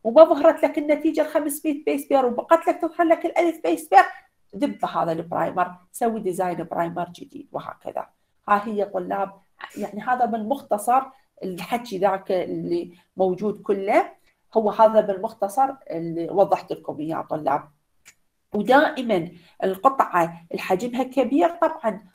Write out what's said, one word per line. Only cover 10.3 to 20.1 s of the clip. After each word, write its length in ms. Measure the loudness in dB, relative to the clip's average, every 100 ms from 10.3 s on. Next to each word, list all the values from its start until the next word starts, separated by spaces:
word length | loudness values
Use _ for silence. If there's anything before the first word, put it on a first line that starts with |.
| -2 -4
مختصر 520 | -6 -4 -2 2 2 0 -10 _ -12
الحكي 540 | -10 -8 -4 -6 -4 0
ذاك 340 | 0 0 -2
اللي 600 | -2 -2 -4 -4 -4 -6 -14 _ 0
موجود 440 | 0 0 -2 -4
كله، 500 | -2 -2 2 2 0 -6 _ _ _
هو 160 | 0 2
هذا 320 | 6 6 6
بالمختصر 680 | 2 0 -6 -6 -4 0 0 -2 -10
اللي 400 | -8 -6 -6 -2
وضحت 440 | 2 4 2 -2
لكم 260 | -10 -8 -8
إياه 220 | -6 -6
طلاب. 480 | -6 -4 0 -2 -2 _ _ _ -20 -20 _ _ _
ودائما 760 | -2 4 6 4 0 -2 -2 -2 -10 _ -6
القطعة 840 | -4 2 2 2 0